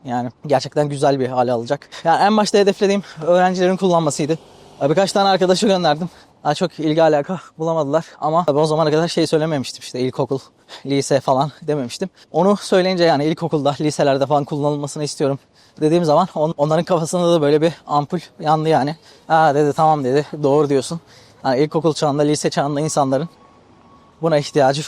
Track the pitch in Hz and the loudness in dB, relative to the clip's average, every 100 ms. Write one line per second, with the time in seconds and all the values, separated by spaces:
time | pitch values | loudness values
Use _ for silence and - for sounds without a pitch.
0 | 135 123 123 - 151 - 143 - 147 143 | -8 -6 -6 -8 -2 -2 -2 -2 -2 0
1 | 143 139 123 127 123 120 120 143 - - | 0 0 -2 -2 0 -2 -4 -8 -8 -8
2 | 165 156 185 214 208 214 202 196 196 196 | -2 2 2 2 2 2 2 2 0 0
3 | - - 156 175 180 185 180 185 190 170 | -4 -8 0 2 2 2 0 0 0 2
4 | 160 - 147 160 - - - - 139 156 | 0 -2 -2 -4 -8 -20 -20 -4 -2 0
5 | 196 208 196 190 180 180 220 190 170 151 | 0 2 2 2 2 2 2 2 0 -2
6 | 175 - - _ 151 151 180 - 156 156 | -4 -10 -20 _ -4 -2 -4 -4 -2 2
7 | 160 151 143 180 - - 160 165 143 151 | 4 2 0 -8 -12 -8 -4 -2 0 -2
8 | 165 - 151 160 175 143 160 151 156 151 | -4 -6 -2 0 0 2 2 2 2 2
9 | 165 - 160 160 156 151 123 - - 123 | 0 0 0 0 0 -4 -6 -12 -12 -6
10 | 127 - 135 135 - _ _ - 139 139 | -6 -4 -4 -4 -8 _ _ -14 -4 -2
11 | 135 139 - 131 147 - 156 147 120 - | 0 0 0 0 0 -6 -6 -6 -6 -8
12 | 190 _ - 156 185 202 - 196 180 185 | -10 _ -8 0 2 0 0 0 2 2
13 | 170 147 147 160 165 156 139 139 151 - | 2 2 0 -2 -2 -2 -2 -2 -2 0
14 | 147 135 135 147 143 151 143 147 143 - | 0 2 2 0 0 -4 -2 -4 -6 -8
15 | 147 - 143 135 _ _ _ - 156 170 | -8 -4 -2 -4 _ _ _ -2 0 2
16 | 170 147 185 - 156 165 147 156 170 180 | 2 2 2 0 -2 0 0 0 0 -2
17 | 156 180 175 170 143 151 160 160 - 147 | -2 -2 2 2 4 2 2 -2 -4 -2
18 | 147 175 - - 156 156 156 156 143 160 | -2 -6 -10 -8 -2 0 2 0 0 -6
19 | - - - 160 160 139 147 139 156 151 | -14 -16 0 2 4 4 0 2 2 2
20 | 131 135 147 156 147 143 143 139 123 165 | 0 0 -2 -2 0 2 2 0 -2 -8
21 | - - - _ 135 127 151 165 156 147 | -14 -20 -20 _ -2 0 0 0 -2 0
22 | 156 143 147 151 170 160 143 143 156 156 | -2 0 0 0 -2 -2 -2 -2 -4 -2
23 | 135 135 170 - - _ _ _ - - | 0 0 -4 -12 -20 _ _ _ -20 -20
24 | _ - 165 151 143 151 135 139 | _ -6 -2 0 0 2 2 0